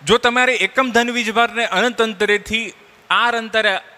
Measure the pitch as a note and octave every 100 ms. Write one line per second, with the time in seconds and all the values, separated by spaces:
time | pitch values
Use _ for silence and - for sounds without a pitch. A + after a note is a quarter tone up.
0 | C#3+ A#3 B3 A#3+ B3+ A#3 F#3 - B3+ A3+
1 | A#3+ A#3+ A3 G#3+ A#3 A3 A3+ F#3 A#3+ A#3
2 | A3 F#3 G#3 G#3 - A3 G#3+ - - -
3 | _ F#3+ A#3 A#3 A3 A3 G#3+ F#3+ -